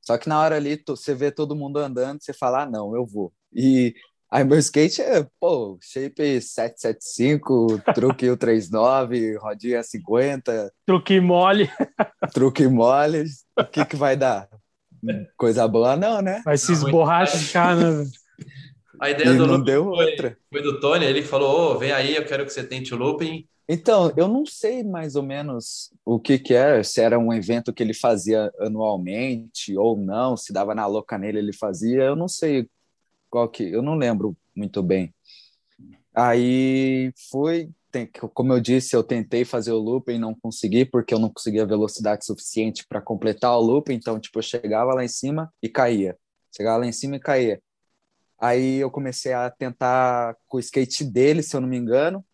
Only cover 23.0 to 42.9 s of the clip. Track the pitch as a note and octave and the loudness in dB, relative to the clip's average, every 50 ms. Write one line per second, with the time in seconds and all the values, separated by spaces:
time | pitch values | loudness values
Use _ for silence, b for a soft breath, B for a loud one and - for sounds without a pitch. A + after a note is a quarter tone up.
23 | B2 C#3+ D3+ - E3+ D#3+ D#3+ D#3+ - _ _ _ _ - E3+ E3+ - - A3+ G3+ | -2 -2 -2 -2 -4 -6 -6 -10 -14 _ _ _ _ -6 -6 -2 2 4 4 4
24 | F3+ E3 C#3+ C#3 E3+ F#3+ A3 C4 D4+ D4 - - - G#3+ A#3+ B3+ A#3 G#3 F#3 E3+ | 4 4 2 2 2 2 2 -2 -2 -4 -8 -6 -4 -4 -4 -4 -6 -6 -8 -8
25 | D#3+ D3+ C3 C#3+ C#3 C3+ C3+ C#3+ D3 D3 B2+ A#2 A2 - - - - - _ _ | -8 -6 -4 -4 -4 -4 -8 -8 -8 -8 -8 -8 -10 -10 -14 -14 -16 -18 _ _
26 | _ - A#2 A2+ A2+ - C3+ C3 C3 - C3 A#2+ C3 D3 D3 A2+ G#2 - - - | _ -2 -2 -2 2 2 0 0 2 2 4 4 6 6 4 4 2 0 0 2
27 | A2+ A2+ A2+ A#2+ A#2 A2+ A#2 A2+ G2 F#2 A#2 A#2+ A#2 - A2+ - A#2+ G#2+ A2 - | 2 4 4 4 2 2 0 -2 -2 -2 -2 -2 -2 -6 -4 -4 -2 -4 -2 0
28 | - B2 A2+ G2+ F2 G2+ A2 A2 G#2+ G#2 - - G2+ A2 G#2+ A2 A2 G#2+ G#2 F#2+ | 0 0 0 2 0 0 2 2 0 -2 -4 -4 -4 -4 -2 -2 0 0 0 -2
29 | F2+ F2+ F#2+ A2 B2+ C3+ B2+ A2+ A2+ A2+ _ - - - G2 G2 G#2 A#2 A#2 G#2 | -4 -6 -6 -6 -4 -4 -6 -6 -8 -12 _ -14 -10 -6 -2 2 2 2 2 0
30 | G2+ F#2 G2 A2 B2 C3 B2 G#2+ - - G2+ F#2+ G2+ G2+ G#2+ G#2+ G#2+ G2+ G2+ G#2+ | -2 -4 -2 -2 0 -2 -2 -4 -6 -8 -4 -4 -2 -2 -2 -4 -2 -2 -2 -4
31 | G#2 - A#2 G2+ F#2+ G#2 G#2 G#2+ G#2 G#2 G2 - - G#2 F#2+ E2 A2 A2+ B2 C3 | -4 -6 -8 -6 -6 -4 -4 -4 -4 -4 -6 -6 -6 -6 -6 -4 -2 0 0 2
32 | C3+ C3 C#3+ D#3 F3 F3+ - - - D#3 C#3+ C3+ A#2 - _ _ _ _ _ _ | 2 2 0 -2 -4 -6 -6 -4 -2 0 0 0 -2 -4 _ _ _ _ _ _
33 | _ _ _ _ _ _ - A#2+ A#2+ A2+ - - A2+ F2+ E2+ A2+ B2+ D3 D#3 D#3+ | _ _ _ _ _ _ -2 -2 -2 -2 -2 -6 -6 -4 -2 -2 -2 -2 -2 0
34 | C3+ A#2+ A2+ G2+ F#2+ G#2+ F2 _ _ _ _ F#2+ G#2 G2 - G#2 F#2+ F2 F#2 F#2+ | 0 0 0 -2 -2 -4 -6 _ _ _ _ -10 -10 -6 -4 -4 0 0 0 0
35 | F#2+ - _ _ b b b b b b b b b _ _ _ - - - _ | 0 -4 _ _ b b b b b b b b b _ _ _ -20 -20 -20 _
36 | _ _ _ - A#2+ B2 A#2+ A#2+ B2 B2 B2+ C3 C3 C3 C3 C3+ C3+ C3 C3 C3 | _ _ _ 0 2 2 4 2 2 2 2 2 2 2 0 0 0 0 0 -2
37 | C3 C3 B2+ - - - - C3+ C#3+ D#3 E3 E3+ E3 D#3+ E3 _ _ _ - C3 | -4 -4 -8 -10 -20 -10 -6 -4 -2 0 -2 -2 -4 -8 -16 _ _ _ -10 -8
38 | A#2 - _ - - A2 _ - B2 C3 C3 B2 A#2 A#2+ B2 C3 B2+ - - A#2+ | -8 -8 _ -14 -14 -12 _ -2 0 2 2 2 2 2 2 0 2 2 0 0
39 | A2+ - B2+ A#2 G#2+ - - A#2 A#2+ - - B2 A2 A#2 A2+ A2+ G#2+ A2 B2 C3 | 0 0 -2 -4 -2 -2 -2 -2 -2 -2 -4 -6 -4 -2 -2 -2 -2 -2 -4 -4
40 | B2 - A#2+ A#2 A2+ A2 A2 - _ A2+ A2+ - - G#2 G2 A#2+ C3 B2+ - B2 | -4 -4 -4 -4 -4 -6 -8 -8 _ -10 -10 -6 -4 0 2 2 2 2 2 -2
41 | A2+ - A#2+ A2 A2 G#2+ - - - A2+ G#2 G#2+ A2 G2 G#2+ G#2 G#2+ G#2+ - - | 0 2 0 0 0 0 -2 -6 -6 -4 -2 0 0 0 0 0 0 -2 -4 -4
42 | A2 G#2+ G#2 G#2 - - G#2+ - - - - A2+ A2 A2 A2 - - _ | -2 -2 -2 -2 -4 -10 -10 -10 -10 -8 -4 -4 -4 -4 -4 -8 -14 _